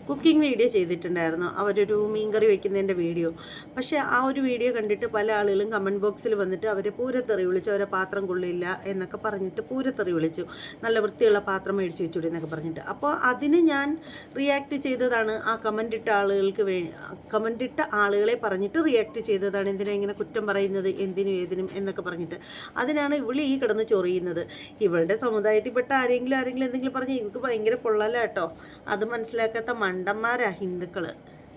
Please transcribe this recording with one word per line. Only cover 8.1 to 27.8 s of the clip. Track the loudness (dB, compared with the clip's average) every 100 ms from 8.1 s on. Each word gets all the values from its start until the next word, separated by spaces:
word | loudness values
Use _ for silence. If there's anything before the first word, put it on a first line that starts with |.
| -2 -2
കൊള്ളില്ല | -2 -2 -2 -2 -4 -4
എന്നൊക്കെ | -6 -6 -4
പറഞ്ഞിട്ട് | -4 -2 -4 -6
പൂരത്തെറി | -6 -2 -2 -2 0
വിളിച്ചു. | 2 0 -2 -8 -10 -16 -8
"നല്ല | 0 2
വൃത്തിയുള്ള | 0 4 4 6
പാത്രം | 2 -4 0 0
മേടിച്ച് | 0 -2
വെച്ചൂടെ?" | -4 -2 -2
എന്നൊക്കെ | -4 -6
പറഞ്ഞിട്ട്. | -6 -6 -8 -8
അപ്പോൾ | -2 -2 2
അതിന് | 2 2 4 6 6
ഞാൻ | 4 0 -4 -6 -18 -12 -4
റിയാക്ട് | 0 0 0 -4
ചെയ്തതാണ്, | -2 0 2 2 2 -2
ആ | -2 -2
കമന്റ് | 0 -2 -2 -4
ഇട്ട | 2
ആളുകൾക്ക് | 2 4 2 2 2
വേ-, | 0 0 -4 -8 -14 -14 -4
കമന്റ് | -2 -2 -2
ഇട്ട | -6 -4 -2
ആളുകളെ | 2 2 4 2 2
പറഞ്ഞിട്ട് | 0 -2 -2 2 4
റിയാക്ട് | 2 2 -4
ചെയ്തതാണ്. | -2 0 0 0 -2
"എന്തിനാ | -2 -2
ഇങ്ങനെ | -2 -2
കുറ്റം | -4 -6 -4 -2
പറയുന്നത്, | 0 0 0 -2 -2
എന്തിനും | -4 -2 0 0
ഏതിനും?" | -2 -4 -4
എന്നൊക്കെ | -4 -6 -4
പറഞ്ഞിട്ട്. | -6 -6 -8 -8 -14 -16 -10 -4
അതിനാണ് | 0 0 0 0
ഇവള് | -2 -2
ഈ | 0 0
കിടന്ന് | 2 0 2
ചൊറിയുന്നത്. | 2 2 0 -2 -4 -6 -10 -18 0
ഇവളുടെ | 2 4 2 2
സമുദായത്തിൽപ്പെട്ട | 2 2 4 4 2 -2 2
ആരെങ്കിലും, | 2 4 2 2 0
ആരെങ്കിലും | 0 -2 -2
എന്തെങ്കിലും | -2 -2
പറഞ്ഞാൽ | -2 -2 -2
ഇവൾക്ക് | -4 -4
ഭയങ്കര | -2 0 0
പൊള്ളലാ | 0